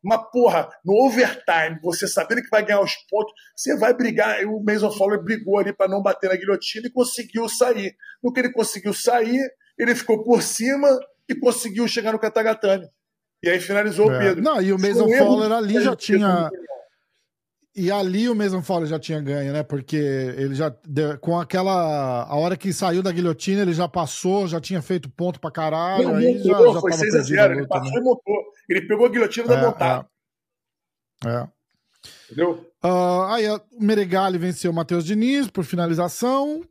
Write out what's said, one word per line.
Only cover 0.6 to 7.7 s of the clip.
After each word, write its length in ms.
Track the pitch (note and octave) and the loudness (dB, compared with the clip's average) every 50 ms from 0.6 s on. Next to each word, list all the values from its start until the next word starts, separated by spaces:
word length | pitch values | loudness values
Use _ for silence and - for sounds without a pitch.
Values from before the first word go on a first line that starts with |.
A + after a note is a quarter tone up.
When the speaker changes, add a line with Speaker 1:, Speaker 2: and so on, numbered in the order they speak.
| D3+ - - - _ | -2 -4 -10 -10 _
Speaker 1:
no 220 | E3+ G3 A3 C4 | 2 4 4 4
overtime, 720 | C4+ G#3+ A#3+ A#3+ G3 - - - - E3+ E3 D#3 D#3+ E3 D#3+ | 4 4 2 2 2 0 -4 -2 0 2 2 0 0 -4 -6
você 240 | D#3 F3 E3 - G3+ | -6 -6 -4 -4 -4
sabendo 360 | E3+ - G3+ - - A3+ A#3+ | -2 -2 -2 -2 -2 -4 -6
que 80 | A#3+ - | -2 0
vai 120 | - G#3+ G3+ | 0 0 2
ganhar 160 | G3+ G#3 G3+ | 2 2 2
os 120 | G3 - - - _ _ | 2 0 -2 -10 _ _
pontos, 240 | F#3+ G#3+ G#3+ G#3+ _ - _ - _ | -2 -2 -2 -4 _ -20 _ -20 _
você 180 | - - C4 D4+ F#3+ | -8 -2 -2 0 2
vai 160 | G#3 A#3+ B3 | 4 2 2
brigar. 480 | B3 B3 A3 E3 - G#3 A3 G#3+ G#3+ | 2 2 0 2 0 0 0 0 -2
E 20 | F#3+ | -2
o 160 | G#3+ G#3+ G#3+ | -4 -4 -2
Mason 280 | G3+ G#3+ G#3 G#3 G3+ G#3 | -2 0 0 2 0 -2
Fowler 320 | - - G3 G3 G#3 F#3 | 0 0 0 0 0 -2
brigou 360 | E3 F#3 A3+ - - F3 G3 G#3 | -2 -4 -4 -4 0 0 2 2
ali 140 | G3 G3+ | 2 0
pra 160 | G3+ _ G3 F#3+ | 0 _ 0 0
não 140 | F#3+ G3+ | 0 0
bater 260 | G3 G3+ F#3 - - F#3+ | 0 0 0 0 0 -2
na 80 | F#3 | -2
guilhotina 500 | F#3 F#3 F#3+ G3+ F#3 - - - A3 A#3 B3 | 0 0 -2 -2 -2 -2 -8 -10 -8 -10 -6
e 20 | |
conseguiu 560 | _ B3+ B3 B3 - A#3+ A3+ - - A3+ A#3 A3 | _ 0 0 0 -2 -8 -10 -6 -4 -4 -4 -4
sair. 480 | - - B3 B3+ | 0 0 2 2